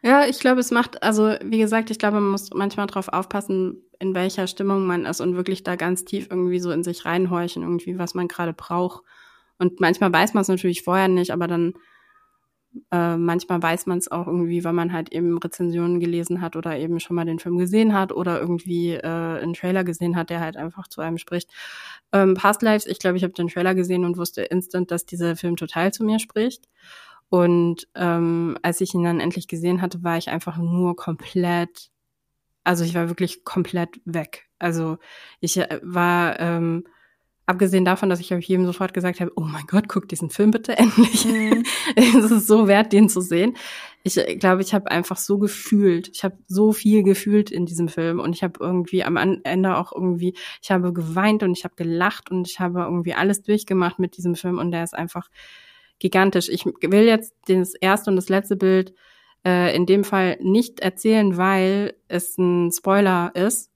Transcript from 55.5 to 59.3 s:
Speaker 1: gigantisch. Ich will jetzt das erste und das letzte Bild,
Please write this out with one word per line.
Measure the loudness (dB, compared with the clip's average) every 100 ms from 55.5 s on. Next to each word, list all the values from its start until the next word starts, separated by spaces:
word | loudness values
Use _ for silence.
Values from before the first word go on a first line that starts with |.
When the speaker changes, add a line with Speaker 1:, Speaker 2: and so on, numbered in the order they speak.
| -20 -20 -20 _ _
Speaker 1:
gigantisch. | 0 4 4 2 -2
Ich | -4
will | -4 -4 2 6
jetzt | 6 4 -2 _ 0
das | 2 2
erste | 0 0 2 2
und | 0
das | 2
letzte | 0 0 0
Bild, | 4 2 0 _ _ _ _